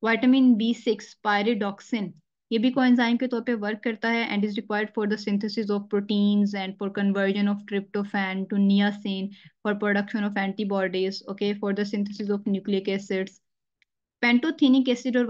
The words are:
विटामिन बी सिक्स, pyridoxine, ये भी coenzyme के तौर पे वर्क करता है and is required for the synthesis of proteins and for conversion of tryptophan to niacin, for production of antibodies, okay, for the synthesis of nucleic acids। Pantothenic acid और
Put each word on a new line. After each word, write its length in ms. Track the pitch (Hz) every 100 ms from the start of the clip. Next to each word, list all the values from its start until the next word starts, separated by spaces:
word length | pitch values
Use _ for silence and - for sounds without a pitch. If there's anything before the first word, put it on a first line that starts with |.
विटामिन 500 | 220 226 254 262 254
बी 180 | 226 226
सिक्स, 420 | 233 - 208 - - 214
pyridoxine, 800 | 202 208 233 202 196 - 233 185 - _ _ _
ये 60 | 226
भी 120 | 247
coenzyme 480 | 262 254 240 233 240
के 60 | 262
तौर 140 | 240
पे 120 | 240
वर्क 240 | 233 208 214
करता 260 | 247 220 226
है 140 | 233 233
and 180 | 208 208
is 100 | 202
required 320 | - 208 214 -
for 80 | 214
the 60 | 208
synthesis 480 | 208 202 214 208 208 208
of 60 | 202
proteins 600 | 208 202 208 202 208 202 202
and 140 | 190 190
for 60 | 196 202
conversion 520 | 202 196 196 202 202
of 120 | 202 208
tryptophan 760 | 202 196 208 202 202 190 190 190
to 80 | 202
niacin, 680 | 196 196 202 208 202 190 196 202 - _ 214
for 80 | 208
production 460 | 208 202 202 220 208
of 120 | 208
antibodies, 760 | 196 196 202 196 190 185 190 196 -
okay, 200 | 202 202 202
for 160 | 202 196
the 60 | 208
synthesis 380 | 214 202 - 202 202
of 120 | 208
nucleic 360 | 196 196 196 196 196
acids। 400 | 202 190 190 _ _ _ _ _ _ _ _ _
Pantothenic 720 | 240 240 320 311 285 262 254
acid 220 | 247 254
और 100 | 247